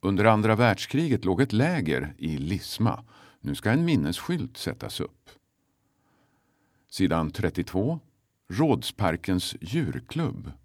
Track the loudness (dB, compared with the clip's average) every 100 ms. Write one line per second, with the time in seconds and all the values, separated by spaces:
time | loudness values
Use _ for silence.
0 | 0 4 6 6 4 4 4 2 -2 -2
1 | 2 0 2 2 2 2 2 2 0 -2
2 | -2 -6 -6 -4 -2 -4 -6 -2 -2 -2
3 | -10 -20 -20 _ -8 -2 2 2 2 2
4 | 0 -4 -4 -4 -4 -6 -8 -8 -10 -8
5 | -8 _ _ -20 _ _ _ _ _ _
6 | _ _ _ _ _ _ _ _ _ 0
7 | 2 2 0 0 -2 -2 -4 -2 -2 -4
8 | _ _ _ _ _ 0 2 2 -2 0
9 | 0 2 0 -2 -2 -8 -4 -2 -2 -4
10 | -6 -4 -4 -4 -12 -16